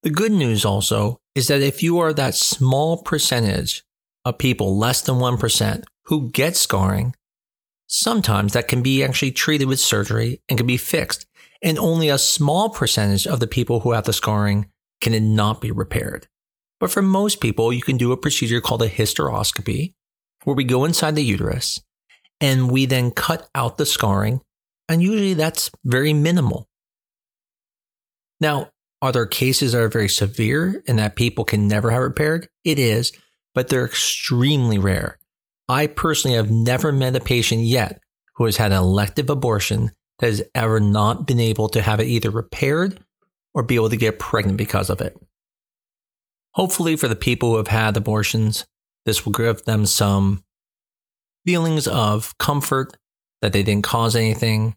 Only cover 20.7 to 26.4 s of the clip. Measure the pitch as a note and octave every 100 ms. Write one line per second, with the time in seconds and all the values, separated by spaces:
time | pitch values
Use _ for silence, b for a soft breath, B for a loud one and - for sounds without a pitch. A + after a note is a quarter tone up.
20.7 | B2+ D3 E3 D#3 D3+ C3 F#2 G#2+ - -
21.7 | - _ _ _ b b _ C#3+ C3 B2+
22.7 | C3 C3 C3 B2 - - E3 - - A#2+
23.7 | - D3 - A#2 G2 G#2 B2+ _ _ _
24.7 | _ - E3 F3+ G#3+ G3 F3 D#3 - -
25.7 | - C3+ B2+ D3 D3+ D3+ F3+